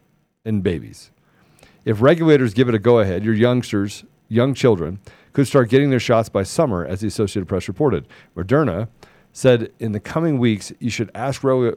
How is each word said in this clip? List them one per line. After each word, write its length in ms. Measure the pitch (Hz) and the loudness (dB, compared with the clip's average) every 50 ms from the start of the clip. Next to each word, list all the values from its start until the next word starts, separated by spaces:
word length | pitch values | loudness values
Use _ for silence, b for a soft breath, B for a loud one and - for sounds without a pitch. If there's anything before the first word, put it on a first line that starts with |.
| _ _ _ _ _ _ _ _ _ | _ _ _ _ _ _ _ _ _
in 180 | 113 110 101 90 | -6 -6 -2 -2
babies. 480 | 101 87 73 55 55 50 - - _ _ b b b b b b b b b b b b b b | -2 -4 -4 -8 -12 -18 -20 -20 _ _ b b b b b b b b b b b b b b
If 160 | 123 110 101 | -4 -2 2
regulators 540 | 117 143 175 165 165 160 151 139 131 113 95 | 4 4 4 4 4 4 4 4 4 2 2
give 140 | 120 131 120 | 0 2 2
it 60 | 113 | 2
a 40 | 107 | 2
go-ahead, 460 | 98 120 120 117 101 95 90 92 104 | 4 4 4 4 4 2 -2 -2 -2
your 100 | 110 113 | -2 0
youngsters, 720 | 104 117 123 123 123 117 - - 101 101 104 - - - _ _ _ _ _ | 2 2 2 2 0 -2 -2 -2 -2 -2 -4 -6 -12 -18 _ _ _ _ _
young 220 | 107 113 123 139 131 | 0 0 0 0 0
children, 480 | - - 127 107 87 82 78 92 - b b b b b b _ | 2 2 2 2 2 -2 -6 -8 -12 b b b b b b _
could 140 | - 139 | -2 -2
start 240 | - - 139 123 107 | 2 4 2 2 4
getting 180 | 127 135 143 143 | 2 2 2 2
their 100 | 131 120 | 0 0
shots 300 | - - 117 113 110 - | 2 2 2 2 2 0
by 140 | - 104 95 | -2 -4 -4
summer, 420 | - - - 165 135 101 87 82 | -2 -2 -2 0 0 0 -4 -4
as 160 | 67 95 98 | -6 -6 -6
the 60 | 110 | -6
Associated 420 | 101 - - 110 98 - 104 92 - | -6 -4 -2 -4 -2 -2 -6 -6 -4
Press 180 | 101 90 - | -4 -4 -4
reported. 400 | - 95 - 151 139 101 76 65 B B B B B B | -6 -4 -2 0 0 0 -2 -4 B B B B B B
Moderna 520 | 85 87 95 123 151 156 117 82 90 113 110 - b b b b b b b _ | -10 -2 0 2 2 2 0 -2 -4 -8 -8 -12 b b b b b b b _
said 400 | - - 131 123 117 113 - - _ | 0 2 2 4 4 0 -6 -10 _
in 140 | 117 113 104 | -8 -6 -6
the 80 | 104 | -6
coming 380 | - - - 160 165 165 147 127 | -8 -6 -4 -4 -2 -2 0 0
weeks, 340 | 123 117 107 95 - - - - | 0 0 0 -2 -6 -12 -14 -8
you 100 | - 117 | -8 -8
should 200 | 104 - 113 - _ | -6 -6 -8 -8 _
ask 280 | 101 123 139 131 - - | -8 -6 -6 -6 -4 -2
re-, 280 | 135 131 127 123 117 - | 0 0 0 0 -2 -4